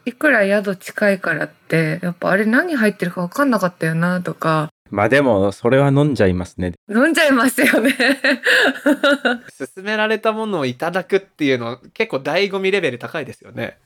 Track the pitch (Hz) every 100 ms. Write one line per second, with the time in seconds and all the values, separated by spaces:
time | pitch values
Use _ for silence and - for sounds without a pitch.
0 | - 233 302 240 196 202 202 185 - -
1 | 208 190 170 151 156 - - 165 160 165
2 | 175 170 170 185 214 247 349 285 214 202
3 | 175 190 175 - 285 220 180 - 160 165
4 | 175 180 180 - 160 156 151 - _ 101
5 | 110 135 135 101 98 - 120 131 139 139
6 | 147 131 98 90 87 - 90 - - 208
7 | 302 320 311 269 254 - 262 302 240 -
8 | 240 269 269 269 - - - - 285 285
9 | 285 277 240 240 - - - - 196 214
10 | 214 220 220 220 220 185 131 123 160 185
11 | 180 196 196 - 143 127 117 127 - -
12 | 220 135 139 165 202 196 190 196 160 120
13 | 117 165 135 107 98 120 117 -